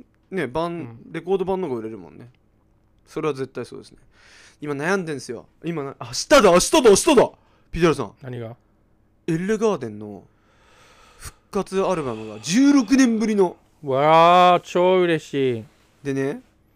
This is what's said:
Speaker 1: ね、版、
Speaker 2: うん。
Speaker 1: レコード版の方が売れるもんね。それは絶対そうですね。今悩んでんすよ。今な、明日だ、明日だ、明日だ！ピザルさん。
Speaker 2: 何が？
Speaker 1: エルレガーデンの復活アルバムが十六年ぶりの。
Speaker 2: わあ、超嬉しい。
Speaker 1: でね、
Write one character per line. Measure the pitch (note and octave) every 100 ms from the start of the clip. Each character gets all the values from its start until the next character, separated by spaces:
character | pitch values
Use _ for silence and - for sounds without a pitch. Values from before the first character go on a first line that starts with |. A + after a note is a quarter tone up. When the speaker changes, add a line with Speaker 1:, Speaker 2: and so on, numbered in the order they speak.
| _ _ -
Speaker 1:
ね、 | F#3+ F3
版、 | D#3+ E3+
Speaker 2:
う | E3+
ん。 | A#2+ A#2 -
Speaker 1:
レ | E3
コ | D#3+
ー | F#3+
ド | F#3+
版 | F#3+
の | E3+
方 | A#2+
が |
売 |
れ | A2
る | A2
も | D#2+
ん | E2
ね。 | A#2+ _ _ _ _ _ _ _ _
そ | -
れ | D3+
は |
絶 | C3+ C3
対 | C3 A#2
そ | G#2
う |
で | G2+
す |
ね。 | _ _ _ _ _ - -
今 | D3
悩 | C#3 D#3+ G3
ん | E3
で |
ん | C3+
す | -
よ。 | A2 - _
今 | D#3+ D#3+
な、 | C#3 -
明 | A#2
日 | B2 -
だ、 | C#4+
明 | G3+ F3
日 | -
だ、 | D#4+
明 | B3 G3
日 | - B3+
だ！ | C3 - _ _ _
ピ | E3
ザ | E3+
ル | C#3
さ |
ん。 | G2+ _
Speaker 2:
何 | C3 B2
が？ | A2+ A#2 _ _ _ _ _ _ -
Speaker 1:
エ | D#3+
ル | F#3+
レ | G#3+
ガ | A3 E3+
ー |
デ | A#2
ン | G#2
の | G#2 G2 - _ _ _ _ _ _ _ _ _
復 | - - _
活 | G3+ F#3 F#3+
ア | F#3 F3
ル |
バ | C3+
ム | A2 A2
が | G#2+
十 | A2+ G#3+ C#4+
六 | C#4+ G#3+ C4
年 | B3+ A3+
ぶ | A3
り | G#3
の。 | F3+ - _ _
Speaker 2:
わ | C#3+ C3 D3+ E3 E3+ F3+ F3+ F3
あ、 |
超 | - F3 F3+ F#3
嬉 | F3 D#3+ -
し | C#3+ C3 A#2
い。 | - _ _ _
Speaker 1:
で | C#3
ね、 | C3+ C3+ A#3+ _ _ _